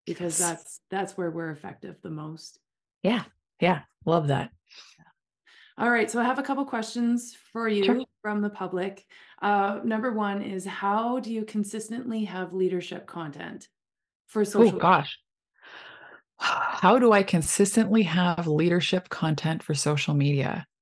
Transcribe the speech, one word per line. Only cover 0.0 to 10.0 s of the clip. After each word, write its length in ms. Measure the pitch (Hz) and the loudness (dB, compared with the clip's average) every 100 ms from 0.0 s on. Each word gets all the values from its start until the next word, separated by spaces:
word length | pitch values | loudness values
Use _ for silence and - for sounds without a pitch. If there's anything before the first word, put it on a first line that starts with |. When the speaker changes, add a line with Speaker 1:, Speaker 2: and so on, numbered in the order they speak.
Speaker 1:
Because 340 | - 170 175 170 | -12 -6 -4 0
Speaker 2:
Yes. 100 | 175 | 0
Speaker 1:
that's, 300 | 165 - - _ | -2 -10 -20 _
that's 260 | 196 190 190 | -6 -6 -6
where 140 | 175 | -6
we're 200 | 165 165 | -4 -8
effective 440 | 151 190 - - 156 | -10 -12 -16 -18 -16
the 80 | 180 | -12
most. 480 | 156 156 160 - - _ _ _ _ | -10 -10 -14 -18 -20 _ _ _ _
Speaker 2:
Yeah. 220 | 185 233 - _ _ _ | 0 0 -4 _ _ _
Yeah. 220 | 170 160 - _ | 0 0 -4 _
Love 220 | - 165 147 | 0 0 2
that. 220 | 135 85 - _ - - _ _ _ _ _ _ - - - | -2 -2 -12 _ -20 -20 _ _ _ _ _ _ -20 -20 -2
Speaker 1:
All 100 | 226 | 2
right. 200 | 240 214 | 2 2
So 100 | 240 | 2
I 40 | |
have 140 | 233 262 | 0 0
a 40 | |
couple 240 | 269 277 269 | -2 -4 -2
questions 680 | 233 220 240 233 240 - | -4 -6 -2 0 0 -2
for 320 | - _ 226 226 | -16 _ -4 0
you 160 | 214 | 2
Speaker 2:
Sure. 160 | 196 240 262 _ | 4 2 -2 _
Speaker 1:
from 220 | 214 208 | -6 -2
the 80 | 208 | -2
public. 560 | 208 185 180 190 196 _ - - - | -4 -6 -4 -6 -8 _ -20 -20 -6
Uh, 400 | 202 208 196 214 | 0 2 2 -2
number 300 | 233 220 | -2 -2